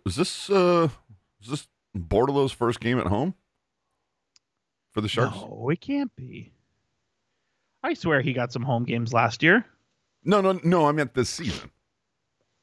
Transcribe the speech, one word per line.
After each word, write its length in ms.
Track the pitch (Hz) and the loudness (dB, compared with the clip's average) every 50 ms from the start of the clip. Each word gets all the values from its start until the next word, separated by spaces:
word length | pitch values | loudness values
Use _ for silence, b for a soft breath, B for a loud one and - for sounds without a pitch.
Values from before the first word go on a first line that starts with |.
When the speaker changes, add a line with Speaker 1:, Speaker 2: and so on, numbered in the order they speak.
| _ | _
Speaker 1:
is 100 | 92 87 | -4 -2
this, 340 | 120 180 - - - - - | -2 -2 -2 -4 -8 -4 0
uh, 400 | 196 196 180 175 175 170 165 151 - - _ _ - - _ _ _ _ | 2 4 4 4 4 4 2 0 -2 -6 _ _ -20 -20 _ _ _ _
is 80 | 104 113 | -12 -10
this 180 | 143 151 - - _ _ _ _ - | -10 -10 -10 -14 _ _ _ _ -10
Bordeleau's 560 | 101 85 80 90 104 127 139 139 139 135 131 | -10 -6 0 2 4 4 4 4 2 0 0
first 280 | - - 120 117 117 - | 0 0 0 0 0 0
game 200 | - 120 123 127 | -2 -2 -2 0
at 80 | - 85 | 0 0
home 260 | 101 104 139 185 185 - _ _ _ _ _ _ _ _ _ _ _ _ _ _ _ _ _ _ _ _ _ _ _ _ _ _ _ _ _ _ _ | 0 0 -2 -2 -4 -8 _ _ _ _ _ _ _ _ _ _ _ _ _ _ _ _ _ _ _ _ _ _ _ _ _ _ _ _ _ _ _
for 80 | 110 | -4
the 60 | 107 104 | -4 -2
Sharks? 280 | - 110 120 139 - | 0 0 0 0 -2
Speaker 2:
No, 340 | 95 104 - 107 107 113 135 | -6 -12 -14 -14 -8 -4 -4
it 100 | 160 - | -4 -4
can't 320 | - - 277 285 277 240 - | -4 -4 -4 -4 -4 -6 -8
be. 360 | - 131 127 - 90 113 - _ _ _ _ _ _ _ _ _ _ _ _ _ _ _ _ _ _ _ _ _ _ _ _ _ _ - | -14 -18 -16 -16 -16 -18 -20 _ _ _ _ _ _ _ _ _ _ _ _ _ _ _ _ _ _ _ _ _ _ _ _ _ _ -6
I 100 | 294 330 | -4 -4
swear 260 | - - 175 151 135 | -2 0 2 2 2
he 120 | 131 151 123 | 2 0 -2
got 180 | 123 120 117 - | -2 -4 -4 -4
some 100 | 127 123 | -6 -4
home 200 | 135 123 117 120 | -2 -2 -2 -2
games 280 | 117 120 117 120 117 117 | -2 -2 -2 -2 0 2
last 280 | 117 120 113 113 - 151 | 2 2 2 0 2 4
year. 220 | 160 190 247 - - _ _ _ _ _ _ _ _ _ _ - | 4 4 4 2 -2 _ _ _ _ _ _ _ _ _ _ 0
Speaker 1:
No, 160 | 151 202 208 | 2 2 4
no, 180 | 190 190 190 175 - | 4 2 0 0 2
no, 220 | 165 180 175 156 147 | 2 4 4 4 4
I 40 | |
meant 220 | 147 156 147 123 - | 2 2 0 0 0
this 140 | 131 120 - | -2 -2 -2
season. 420 | - - - 208 - - - - - _ _ _ _ _ _ _ _ _ _ _ _ _ _ _ _ _ | -4 -6 -6 -6 -6 -6 -10 -14 -20 _ _ _ _ _ _ _ _ _ _ _ _ _ _ _ _ _